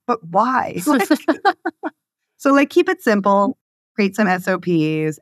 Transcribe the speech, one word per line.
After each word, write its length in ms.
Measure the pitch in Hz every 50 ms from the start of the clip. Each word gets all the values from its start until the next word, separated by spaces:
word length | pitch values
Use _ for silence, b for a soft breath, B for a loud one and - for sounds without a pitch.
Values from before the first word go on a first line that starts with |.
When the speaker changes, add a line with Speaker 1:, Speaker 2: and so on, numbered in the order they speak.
| _
Speaker 1:
"But 180 | - 240 - -
why?" 580 | 165 170 190 220 247 262 247 - - - 175 175
<laughs> 40 |
Like, 220 | 285 294 262 392 -
Speaker 2:
<laughs> 1300 | 320 - - - 302 - - - - _ - 359 - _ - 320 - _ _ _ _ _ _ _ _ -
Speaker 1:
so, 140 | - 269 277
like, 180 | 277 294 -
keep 180 | - 349 349 359
it 140 | 370 359 -
simple, 540 | 247 214 202 190 202 196 202 202 226 269 _ _ _ _ _ _ _ _
create 220 | - 208 190 190
some 100 | - 220
S 220 | 185 185 180 180 -
O 100 | 185 180
Ps, 600 | 180 180 175 165 156 156 156 156 156 156 156 -